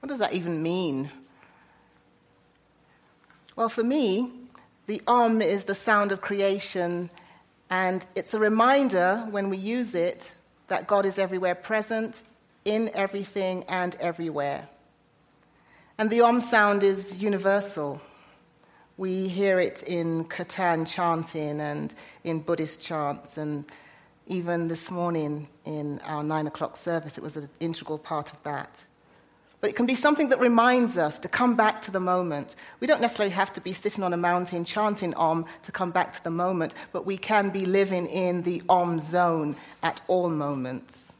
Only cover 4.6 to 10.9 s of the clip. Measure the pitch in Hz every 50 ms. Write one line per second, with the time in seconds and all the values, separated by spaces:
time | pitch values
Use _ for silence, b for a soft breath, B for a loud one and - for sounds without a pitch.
4.6 | B B _ _ _ - 208 202 - - 240 247 240 226 226 220 214 165 190 202
5.6 | 190 - 196 190 - - 220 208 208 202 196 190 - - 202 202 196 196 196 196
6.6 | - - - 190 175 175 175 175 180 170 B B B B B B B B B _
7.6 | _ _ 185 185 185 185 185 190 190 - - 190 180 - - 214 214 214 214 220
8.6 | 226 247 269 285 277 254 202 185 175 180 190 226 233 220 202 202 196 196 196 190
9.6 | 190 202 233 247 247 208 185 175 170 180 - - - - - _ _ _ _ _
10.6 | _ _ 190 - 220 -